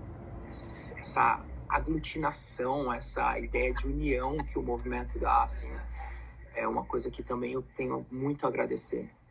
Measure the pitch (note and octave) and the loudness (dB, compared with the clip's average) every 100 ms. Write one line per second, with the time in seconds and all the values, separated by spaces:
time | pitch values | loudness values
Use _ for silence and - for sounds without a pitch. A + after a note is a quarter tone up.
0 | - - - - - - - - - - | -10 -10 -10 -10 -8 -8 -6 -6 -6 -4
1 | G2+ C3+ B2 A2 - - - C#3+ - D#3+ | 0 6 6 4 -2 -10 0 0 2 0
2 | - D#3 D3+ - - - B2+ C#3+ C3 A#2+ | 0 0 0 0 -6 -2 0 2 0 -2
3 | - B2 B2 A#2+ A#2 B2 B2+ B2+ C#3 C#3+ | -2 0 2 0 0 2 2 2 0 2
4 | D3+ B2+ C3 D3+ C#3+ C#3+ B2+ A#2+ B2 B2 | 4 2 2 0 0 -2 0 0 0 -2
5 | B2 A#2 A#2 B2+ B2 - - - - - | -2 0 6 6 6 -2 -6 -6 -6 -8
6 | - - - - - - A2+ A#2 - B2 | -8 -8 -12 -14 -6 0 2 0 0 0
7 | A#2+ - A#2 A#2+ B2 C3 B2+ - B2+ C3 | -2 -6 -2 -2 0 -2 -4 -2 0 -2
8 | B2 B2+ C#3 C#3+ - - - - - - | -4 -2 0 2 2 2 0 0 -2 -4
9 | - - - | -4 -12 -20